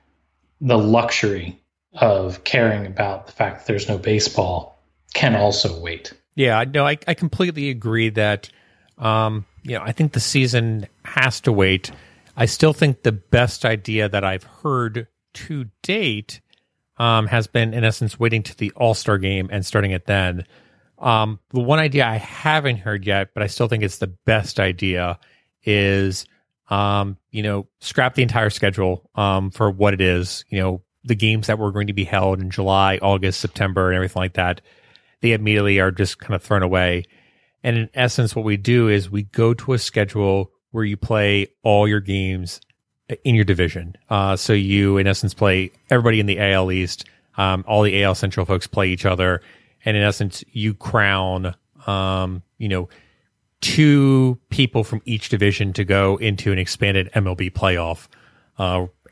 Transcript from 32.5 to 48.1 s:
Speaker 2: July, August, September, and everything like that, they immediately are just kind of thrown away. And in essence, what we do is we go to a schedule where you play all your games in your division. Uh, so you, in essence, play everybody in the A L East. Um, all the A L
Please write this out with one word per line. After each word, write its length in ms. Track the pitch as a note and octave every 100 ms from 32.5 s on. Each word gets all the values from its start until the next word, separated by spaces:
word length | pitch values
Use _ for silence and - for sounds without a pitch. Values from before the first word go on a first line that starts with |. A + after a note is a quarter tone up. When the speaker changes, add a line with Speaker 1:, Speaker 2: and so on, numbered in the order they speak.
Speaker 2:
July, 480 | F#2 F#2+ F#2+ G2 F#2+
August, 380 | G2 G2 F#2+ -
September, 480 | F#2 - G2 F#2 F#2
and 80 | F#2
everything 240 | F#2 F#2
like 140 | F#2
that, 260 | - F2+ F2+ _ _ _ _ _ -
they 120 | A#2
immediately 480 | A2 G#2+ G#2 G2+ G2
are 100 | F#2+
just 280 | F#2 F#2+ -
kind 160 | -
of 80 | F#2+
thrown 200 | - G2+
away. 420 | F#2 F#2 F2+ F2 F2 _ _ _ _ _
And 140 | B2+ A#2
in 140 | A2
essence, 400 | - B2 - A2+
what 100 | A#2
we 120 | G#2+ G#2
do 320 | G#2 A#2+ A2+
is 220 | G2+ F#2
we 140 | G#2
go 300 | G2+ - A2+
to 200 | A#2 -
a 40 | B2
schedule 720 | - A2+ G#2 G#2 G2 F#2+ F#2+ _ _
where 140 | A2+
you 120 | G#2+ G2+
play 520 | - A2 G#2 G2+ G2 _
all 240 | A2+ G#2 G#2
your 140 | G#2
games 600 | G2 G2 F#2+ F#2+ F2+ - _ _ _ _ - -
in 100 | C3
your 100 | A2+
division. 500 | G2 F2 E2+ F2 E2+ - -
Uh, 260 | G#2 G2 F#2
so 160 | -
you, 460 | G#2 G2 G2+ G2 G2
in 80 | G2
essence, 260 | F#2+ G2+
play 380 | - G2+ F#2 F#2 _ -
everybody 300 | B2+ A#2 A2
in 60 | G2+
the 120 | F#2+
A 140 | G2+
L 200 | F#2+ F#2
East. 320 | F#2 F2+ - - _ _ -
Um, 280 | G2 F#2+ G2
all 160 | G#2+
the 140 | G#2+ G2
A 40 |
L 100 | G2